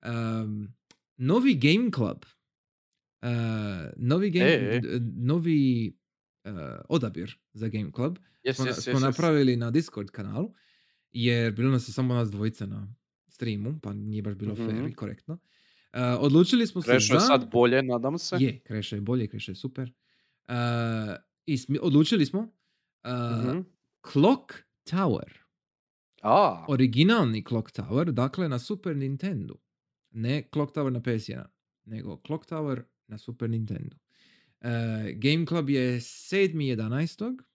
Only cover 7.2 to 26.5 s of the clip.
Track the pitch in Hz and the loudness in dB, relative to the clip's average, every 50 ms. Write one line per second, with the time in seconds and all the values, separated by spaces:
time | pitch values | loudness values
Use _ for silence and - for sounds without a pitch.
7.2 | 87 107 - _ _ _ _ 104 110 113 104 107 104 80 - - 123 147 175 - | -10 -10 -12 _ _ _ _ -8 -8 -6 -4 -4 -6 -6 -4 -4 -4 -4 -4 -6
8.2 | _ _ _ _ _ 127 131 131 131 127 123 - 123 127 123 135 131 139 123 - | _ _ _ _ _ -4 -2 -2 -2 -2 -2 -4 -4 -2 0 2 2 2 0 2
9.2 | 160 170 156 147 139 131 123 120 117 117 117 151 165 - - - 101 95 _ - | 2 2 4 4 4 4 2 2 -2 0 0 0 -2 -2 -8 -10 -12 -10 _ -12
10.2 | 104 95 101 120 175 226 - _ _ _ _ _ _ _ _ _ _ _ _ 120 | -10 -8 -6 -6 -6 -6 -8 _ _ _ _ _ _ _ _ _ _ _ _ -2
11.2 | 117 120 120 120 117 117 107 107 120 131 135 127 120 - 104 - 131 127 123 120 | 0 2 2 2 2 0 0 0 2 2 2 2 0 -2 -4 -2 -2 0 0 0
12.2 | 117 110 101 101 107 113 113 - 110 98 104 104 101 101 113 _ _ _ _ _ | 0 -2 -2 -2 -4 -4 -4 -4 -8 -8 -8 -10 -10 -12 -16 _ _ _ _ _
13.2 | _ _ _ - 123 117 107 104 104 117 151 156 - 104 101 101 104 107 107 107 | _ _ _ -8 -6 -4 -4 -4 -4 -6 -6 -8 -8 -10 -8 -8 -8 -6 -6 -6
14.2 | 101 104 101 95 104 104 107 107 113 113 107 113 131 151 117 - - 101 - - | -6 -6 -6 -6 -6 -6 -4 -4 -4 -4 -4 -4 -4 -6 -6 -8 -10 -10 -10 -12
15.2 | _ - 160 175 _ _ _ _ _ _ _ _ _ _ - 120 127 123 123 120 | _ -12 -12 -12 _ _ _ _ _ _ _ _ _ _ -6 -2 0 0 0 2
16.2 | - 143 139 160 185 185 - 247 233 226 - 180 160 - 120 131 110 104 123 151 | 2 6 8 8 6 8 6 4 4 2 -2 -4 2 4 6 6 6 6 6 6
17.2 | - - 139 135 123 113 - 120 120 123 120 131 135 127 123 120 117 131 151 170 | 6 8 6 4 4 2 4 4 6 6 6 4 2 2 -2 -2 -2 -2 -4 -4
18.2 | - - - 151 131 123 113 - _ _ 113 107 101 - - 104 101 104 123 127 | -6 -4 0 2 2 2 0 -4 _ _ -8 -6 -6 -6 -6 -6 -2 -2 0 0
19.2 | 113 101 - 107 - - 92 92 - 135 131 - 131 123 123 _ _ _ _ _ | 0 -2 -6 -10 -12 -12 -12 -10 -10 -10 -8 -8 -10 -10 -10 _ _ _ _ _
20.2 | _ _ _ _ _ - 120 120 120 120 120 117 117 113 113 110 110 107 92 - | _ _ _ _ _ -6 -2 -2 0 0 0 0 -2 -2 -2 -4 -4 -6 -8 -10
21.2 | _ _ _ _ _ - 151 127 - - 139 147 - 135 139 147 156 151 240 208 | _ _ _ _ _ -4 -4 -4 -2 -2 -4 0 0 4 6 6 6 6 4 2
22.2 | 151 135 - 190 220 226 _ _ _ _ _ _ _ _ _ _ _ 120 123 123 | 2 2 0 -4 -6 -6 _ _ _ _ _ _ _ _ _ _ _ -8 -6 -4
23.2 | 120 120 117 113 120 123 135 175 185 - _ _ _ _ _ _ _ - - 143 | -4 -2 -2 -2 -2 -2 -2 -4 -6 -8 _ _ _ _ _ _ _ -2 2 4
24.2 | 143 202 262 262 - _ - - _ _ _ _ _ - - 185 196 165 113 - | 6 6 6 4 0 _ -20 -20 _ _ _ _ _ -4 -2 0 2 2 0 0
25.2 | - - - - _ _ _ _ _ _ _ _ _ _ _ _ _ _ _ _ | -4 -10 -18 -20 _ _ _ _ _ _ _ _ _ _ _ _ _ _ _ _
26.2 | - 107 120 180 202 156 | 2 4 6 6 6 6